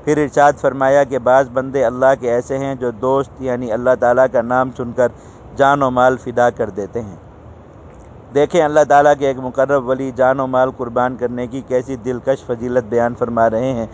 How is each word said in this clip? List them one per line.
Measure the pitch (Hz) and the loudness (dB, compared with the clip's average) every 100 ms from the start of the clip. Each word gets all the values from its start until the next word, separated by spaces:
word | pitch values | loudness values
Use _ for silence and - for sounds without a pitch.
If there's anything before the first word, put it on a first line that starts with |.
| 147 | -2
پھر | 151 | 0
ارشاد | 143 147 143 139 | 0 4 2 4
فرمایا | 139 135 135 143 | -2 0 2 2
کہ | 131 131 | 2 0
بعض | 120 135 127 | 2 2 2
بندے | 127 135 135 | -2 -4 -2
اللہ | 120 127 131 135 | -2 2 2 2
کے | 123 | 0
ایسے | 120 123 135 | -2 -2 -6
ہیں | 135 | -4
جو | 131 123 | -4 -6
دوست | 107 131 135 131 - | -4 0 0 -2 -8
یعنی | 131 123 123 | -6 -6 -4
اللہ | 117 123 127 | -2 0 2
تعالیٰ | 120 123 131 | 2 4 2
کا | 123 | 2
نام | 117 127 131 123 | 0 -2 -2 -6
سن | 120 | -8
کر | 113 120 - - - - 113 | -2 -2 -2 -20 -20 -16 0
جان | 139 143 | 2 4
و | 131 | 0
مال | 127 127 123 | 4 2 2
فدا | 127 120 120 | -4 0 0
کر | - 107 | 0 -6
دیتے | 98 98 117 | -6 -8 -8
ہیں۔ | 104 82 - - - - - - - - - - - | -10 -16 -20 -20 -20 -20 -20 -20 -20 -20 -20 -20 -4
دیکھیں | 135 147 180 | 0 2 2
اللہ | 151 151 143 | 2 2 4
تعالیٰ | 143 147 143 | 6 6 4
کے | 139 | 0
ایک | 127 | -2
مقرب | 127 135 135 143 120 | -6 -2 0 0 0
ولی | 131 135 120 | -4 -4 0
جان | 127 135 | 0 2
و | 131 | 0
مال | 127 131 | 0 0
قربان | 127 120 120 127 127 | -2 -6 -2 -2 -2
کرنے | 120 123 123 | -6 -6 -8
کی | 135 - | -10 -4
کیسی | 127 123 127 | -4 -4 -8
دلکش | 123 120 135 135 - | -6 -6 -4 -4 -4
فضیلت | 117 123 123 | -6 -2 -2
بیان | 107 117 120 120 | 0 -2 -2 -2
فرما | 117 117 113 | -4 2 2
رہے | 110 131 | 2 -2
ہیں۔ | 120 107 | -4 -8